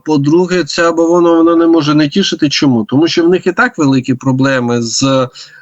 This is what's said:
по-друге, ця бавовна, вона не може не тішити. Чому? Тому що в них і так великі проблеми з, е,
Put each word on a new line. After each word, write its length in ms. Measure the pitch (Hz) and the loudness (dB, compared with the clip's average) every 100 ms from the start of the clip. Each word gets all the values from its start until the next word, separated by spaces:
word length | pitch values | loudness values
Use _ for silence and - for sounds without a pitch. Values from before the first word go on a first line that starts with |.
| - | -2
по-друге, 580 | 151 143 165 180 180 | -2 2 2 2 -2
ця 280 | 160 - 170 | -2 -2 -2
бавовна, 400 | 165 165 175 170 | 0 2 2 4
вона 240 | 165 165 165 | 4 4 2
не 120 | 165 | 2
може 280 | 165 147 151 | 2 2 0
не 140 | 147 | 0
тішити. 400 | 196 196 175 147 | 0 -2 -2 -2
Чому? 340 | - 143 120 | 0 0 0
Тому 240 | 107 131 165 | 0 0 0
що 180 | - 170 | 0 0
в 40 | |
них 180 | 180 190 | 0 -2
і 40 | |
так 260 | 175 247 - | -2 -4 -2
великі 360 | 143 135 127 | 0 0 -2
проблеми 680 | 123 135 131 135 131 120 120 | -4 -2 0 0 0 -2 -2
з, 220 | 117 - | -4 -2
е, 240 | 139 135 127 - - - | 0 0 -2 -8 -20 -20